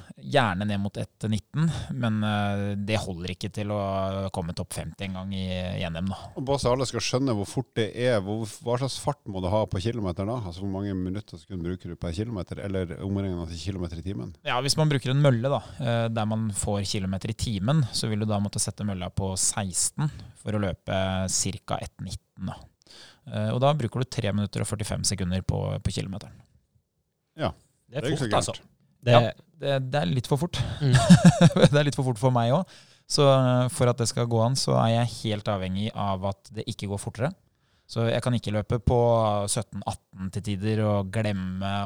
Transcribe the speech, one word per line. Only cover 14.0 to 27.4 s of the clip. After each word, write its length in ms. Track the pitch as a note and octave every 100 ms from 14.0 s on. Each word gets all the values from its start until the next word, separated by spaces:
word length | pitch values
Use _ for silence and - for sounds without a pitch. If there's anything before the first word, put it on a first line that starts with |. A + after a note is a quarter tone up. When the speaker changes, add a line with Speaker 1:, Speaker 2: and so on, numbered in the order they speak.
| E2
Speaker 2:
timen? 300 | G#2 A2+ E2+ D3
Speaker 1:
Ja, 140 | B2
hvis 160 | C#3 D3+
man 140 | D#3
bruker 160 | C#3 B2
en 140 | C#3 D3
mølle 240 | A#2 C3
da, 120 | B2+ - -
eh, 240 | B2+ A#2 A2+
der 160 | A2+ G#2+
man 220 | A2 A2
får 300 | G2+ - G2+ F#2+
kilometer 480 | G#2+ F#2+ F#2+ -
i 40 | A2 -
timen, 340 | G2+ G2+ D#3 A#2+
så 220 | - A#2
vil 100 | G#2+
du 80 | G#2+
da 80 | G2+
måtte 180 | G2+ G#2
sette 240 | - - G#2
mølla 240 | F#2+ F2+
på 220 | - F#2+ F#2
seksten 680 | - - G2 - - - D3 - - -
for 160 | A#2+
å 80 | G#2
løpe 400 | G2 - - G2 F#2+ F#2+ F#2+
cirka 460 | - G2 - - -
ett 140 | - -
nitten 540 | F#2 - _ - F#2
da. 80 | - - _ _ - - - -
Eh, 240 | A2 G#2+
og 80 | A#2+
da 100 | C3+
bruker 320 | D3 A#2+ A#2+ B2+
du 60 |
tre 180 | - G#2+
minutter 320 | G2+ G2+ -
og 80 | G#2+
førtifem 320 | G#2 G#2+ F#2+ G2+
sekunder 340 | G2 F#2 F#2
på, 220 | - G2+ G2 G2
på 140 | - -
kilometeren. 400 | F#2+ F2+ - - - _ _ _ _ _ _ _ _
Speaker 2:
Ja, 180 | -